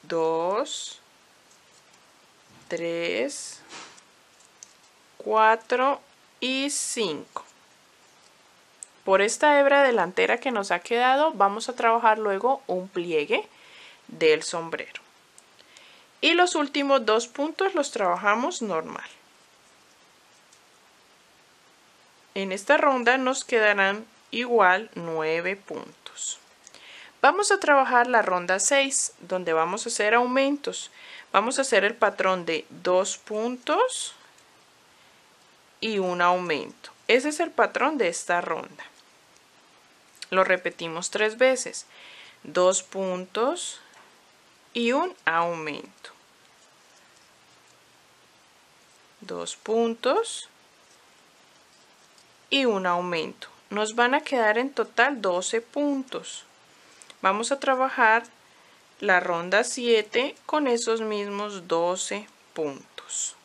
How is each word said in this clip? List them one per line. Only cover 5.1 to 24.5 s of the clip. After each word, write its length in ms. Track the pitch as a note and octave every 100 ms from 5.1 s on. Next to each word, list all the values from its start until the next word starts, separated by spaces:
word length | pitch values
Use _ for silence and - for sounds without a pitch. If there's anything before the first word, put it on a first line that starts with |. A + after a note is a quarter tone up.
| _
cuatro 840 | - G#3+ A3 A3+ - B3 C4 - - _ _ _
y 300 | B3 C4 C#4
cinco. 760 | C#4+ - - G3+ D3 - - - _ _ _ _ _ _ _ _ _ _ _ _ _ - _
Por 180 | - F#3+
esta 380 | G3+ A#3 D4+ C#4+
hebra 240 | C#4 C#4
delantera 560 | C4+ A#3 F3 F#3+ F#3+ A#3+
que 120 | C4
nos 200 | A#3 G3
ha 80 | F3+
quedado, 520 | - A#3 B3 C4+ D#4
vamos 360 | B3 G3 G3+ A3+
a 60 | A#3+
trabajar 440 | A#3 A3+ A#3 A3
luego 420 | G#3+ G3 A#3 C4 -
un 200 | F#3 F#3+
pliegue 600 | F#3 F3 D#3 D3 A#3 G#4+ - - - - - -
del 360 | D#3+ D#3+ D3+
sombrero. 580 | - E3+ E3 D#3+ - - - _ _ - _ _ - - - - _ _
Y 120 | D4
los 200 | E4+ F4+
últimos 520 | E4+ C#4+ D4 C#4 C#4 A3
dos 220 | A3 A#3
puntos 460 | - D4 D#4 G4
los 180 | F#4 C#4+
trabajamos 680 | - F#3+ F3 G3+ G#3+ C#4 F4
normal. 480 | A3 E3 - D#2 - - _ _ _ _ _ _ _ _ _ _ _ _ _ _ _ _ _ _ _ _ _ _ _ _ _ _ _ _ _ _ _ G3+
En 160 | G3
esta 260 | F#3+ - D4+
ronda 400 | D#4 C4 A#3+ C4
nos 260 | B3+ C4
quedarán 640 | - A#3 G#3+ G3+ G3 G#3 A3+ _ _
igual 600 | A3+ B3